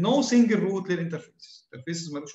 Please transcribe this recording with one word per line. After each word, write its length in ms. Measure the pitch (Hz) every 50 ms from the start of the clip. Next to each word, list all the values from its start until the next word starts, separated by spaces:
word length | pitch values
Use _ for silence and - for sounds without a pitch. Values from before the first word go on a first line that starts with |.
| 175
no 240 | 220 262 285 247 -
single 400 | 240 240 233 214 214 175 175 190
root 200 | 196 190 185 190
للانترفيس. 800 | 180 170 170 165 156 151 - - _ _ - - - - _ _ -
الانترفيس 380 | 127 - 165 170 165 165 151
ملوش 200 | 147 143 151 143 -